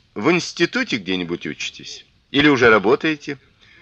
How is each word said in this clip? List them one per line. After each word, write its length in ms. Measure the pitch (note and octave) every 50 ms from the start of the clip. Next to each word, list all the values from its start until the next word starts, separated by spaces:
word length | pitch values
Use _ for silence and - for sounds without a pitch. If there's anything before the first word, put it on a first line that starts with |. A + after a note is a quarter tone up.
| _ _ -
в 160 | G2+ G#2 D3
институте 640 | F3+ E3+ - - - - E3+ E3 - B3 C4 - -
где-нибудь 480 | A2+ F2 F2+ F#2+ F#2 F2 E2 F2 E2+ -
учитесь? 640 | D#2+ C#2+ - - - - - - - - - - _ _ _ _ _
Или 160 | - C#3+ D3
уже 240 | D3+ C#3+ A#2+ B2+ A#2
работаете? 640 | A2 G#2+ F#2 G#2 C3+ D3+ - D#3+ D#3 D3 - - C#3+ C3+ _ _ _ _ _ _ _ -